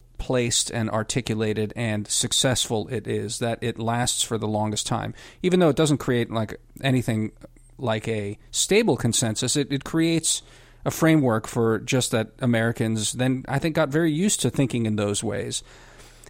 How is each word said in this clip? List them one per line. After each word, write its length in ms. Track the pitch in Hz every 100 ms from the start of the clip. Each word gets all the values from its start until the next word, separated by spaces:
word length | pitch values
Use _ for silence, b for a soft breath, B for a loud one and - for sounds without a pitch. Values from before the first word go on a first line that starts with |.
| - -
placed 540 | - 127 117 - -
and 180 | 117 110
articulated 840 | 110 107 131 - 107 110 107 104 -
and 320 | 113 107 101
successful 800 | - 120 - 135 117 - 110 82
it 180 | 120 117
is, 340 | 107 104 -
that 180 | 117 113
it 160 | 120 113
lasts 440 | 113 120 120 -
for 160 | - 110
the 100 | 104
longest 380 | 107 107 104 -
time. 260 | 110 104 B B B
Even 180 | 180 185
though 80 | 165
it 80 | 139
doesn't 220 | 151 139
create, 320 | - 120 117
like, 280 | 113 107 - - -
anything 500 | 135 127 120 110 110 - - - - -
like 320 | 127 110 107
a 300 | 110 101 104 b
stable 460 | - - 202 220 123
consensus, 600 | 120 - 113 104 127 147
it, 140 | 139
it 120 | 135
creates 580 | - 160 165 165 - - B B B B
a 60 | -
framework 560 | - 160 160 127 110 -
for 320 | 123 113 110
just 300 | - 127 -
that 180 | 117 110 -
Americans 720 | 123 117 113 113 113 110 101
then, 320 | 123 131 131 -
I 100 | 139
think, 160 | 170
got 140 | 156 147
very 240 | 151 170
used 280 | 151 202 -
to 80 | 123
thinking 360 | - 139 123 110
in 100 | 107
those 280 | 104 101
ways. 380 | 110 104 120 - B B B B B B